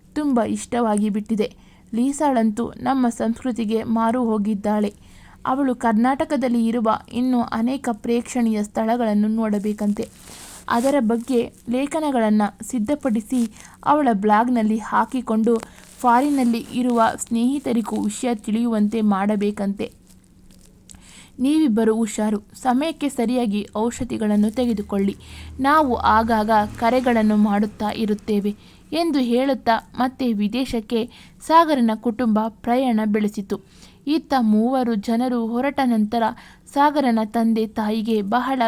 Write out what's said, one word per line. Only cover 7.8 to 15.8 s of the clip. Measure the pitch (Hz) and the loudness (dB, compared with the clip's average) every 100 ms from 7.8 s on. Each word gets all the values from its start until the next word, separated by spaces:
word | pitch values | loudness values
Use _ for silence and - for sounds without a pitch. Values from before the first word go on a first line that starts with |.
| 247 | -4
ಪ್ರೇಕ್ಷಣೀಯ | 220 240 240 240 254 226 214 | -4 -2 -2 -2 -2 0 0
ಸ್ಥಳಗಳನ್ನು | 208 - 220 240 226 208 214 | -2 -2 -2 0 2 2 2
ನೋಡಬೇಕಂತೆ. | 220 220 208 208 208 208 208 - - - - - - - | 0 0 0 -2 -2 -2 -2 -6 -12 -20 -20 -20 -14 -4
ಅದರ | 233 269 285 | 0 2 2
ಬಗ್ಗೆ | 220 233 233 240 240 - - | 2 0 0 0 -2 -6 -6
ಲೇಖನಗಳನ್ನ | 247 285 320 302 254 214 208 202 - | -4 -2 -2 -2 0 2 2 0 -4
ಸಿದ್ಧಪಡಿಸಿ | - 254 214 294 269 220 214 254 226 - - - | -8 -4 -2 -2 0 -2 -2 -2 -2 -6 -20 -6
ಅವಳ | - 294 277 | 0 2 2
ಬ್ಲಾಗ್ನಲ್ಲಿ | 208 214 208 240 240 214 220 | 2 4 4 4 2 2 0
ಹಾಕಿಕೊಂಡು | 208 208 226 262 226 220 226 226 - - | -2 -2 -2 -4 -2 0 2 2 -2 -18